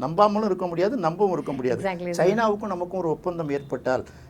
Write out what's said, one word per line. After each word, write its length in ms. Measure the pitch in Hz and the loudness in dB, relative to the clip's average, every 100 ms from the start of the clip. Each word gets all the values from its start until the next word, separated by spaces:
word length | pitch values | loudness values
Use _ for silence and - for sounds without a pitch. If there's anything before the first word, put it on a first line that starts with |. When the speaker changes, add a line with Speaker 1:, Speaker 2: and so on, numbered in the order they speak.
Speaker 1:
நம்பாமலும் 440 | 131 165 208 208 | -2 4 4 4
இருக்க 220 | 220 185 180 | 0 0 -2
முடியாது, 300 | 165 196 262 | 0 0 2
நம்பவும் 360 | 165 160 202 | 0 2 2
இருக்க 200 | 165 147 | 2 -2
முடியாது. 360 | 135 127 113 190 | -2 0 0 -2
Speaker 2:
Exactly, 180 | 175 175 | -4 -4
sir. 100 | 170 | 2
Speaker 1:
சைனாவுக்கும் 500 | 170 214 220 208 220 | 4 4 2 0 -4
நமக்கும் 320 | 180 175 185 | -4 -4 -2
ஒரு 100 | 170 | -2
ஒப்பந்தம் 420 | 147 180 170 151 | -2 -2 -4 -2
ஏற்பட்டால், 540 | 139 139 131 - 127 - - - | -2 -4 -4 0 0 -2 -12 -20